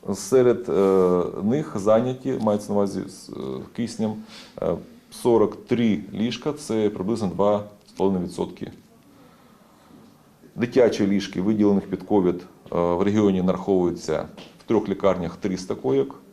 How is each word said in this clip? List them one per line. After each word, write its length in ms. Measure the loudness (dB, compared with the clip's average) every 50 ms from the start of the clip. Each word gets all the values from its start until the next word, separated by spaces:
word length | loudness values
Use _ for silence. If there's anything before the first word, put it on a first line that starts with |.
| -6 -8 -8
Серед, 560 | -8 -4 2 4 6 6 6 4 2 0 -2
е, 540 | 2 2 4 4 6 6 4 4 4 2 0 -2 -4 -4 -2
них 360 | -2 0 -2 -2 -6 -8 -4
зайняті, 600 | 2 4 4 4 4 0 -4 -4 -4 -4 -4 0
мається 280 | 0 0 0 0 -2 -2
на 60 | 0
увазі 260 | 0 0 0 -2 -6 -8
з, 220 | -8 -14 -18 -18 -16
е, 40 | -12 -10 -8 -8 -8 -10 -10 -12 -8
киснем, 400 | -6 -6 -6 -4 -4 -4 -4 -4 -6 -12 -16 -18 -20 -20 -18 -10 -6
е, 140 | -4 -4 -4 -4 -6 -14 -20 -20 _ _
сорок 540 | -20 -4 0 2 4 4 4 2 0 -8 -4
три 340 | -4 -2 0 2 2 2 0 -2 -8 -6
ліжка, 400 | -4 -4 -4 -4 -4 -6 -6 -6
це 360 | -6 -6 -4 -2 0 0 0
приблизно 380 | -2 -2 -4 -4 -4 -2 -2
два 360 | -4 -2 0 2 2 2 0 -2 -8 -18 -20 _
з 40 | -20
половиною 360 | -6 -2 0 0 0 0 -4
відсотки. 440 | -6 -6 -6 -6 -8 -6 -14 -14 -14 -14 -20 _ _ _ _ _ _ _ -20 -20 -20 _ _ _ _ _ _ _ _ _ _ _ _ -20 -20 -20 -20 _ _ _ _ _ _ -20 -18 _
Дитячі 520 | -4 -4 0 4 4 4 4 4 2 0
ліжки, 340 | 2 2 0 -2 -4 -6 -2
виділених 480 | 0 0 2 4 4 4 4 2 0 -2
під 140 | -8 -8 -4
ковід, 320 | 0 2 2 4 2 0
е, 100 | -2 -8 -16 -20 -20 _ -6
в 320 | -2 0 0 0 2 0
регіоні 400 | 0 2 2 4 4 4 2 2
нараховується 840 | 2 0 0 0 0 2 2 2 2 2 0 -4 -4 -4 -4 -4 -4 -8 -14 -20 -20 -20 -20 -20
в 80 | -4
трьох 220 | 0 0 0 0 0
лікарнях 460 | -4 0 2 2 2 2 -2 -8 -8
триста 400 | -6 -6 -4 -4 -4 -6 -8 -8
койок. 400 | -6 -2 0 0 0 0 -2 -6 -18 -20 -20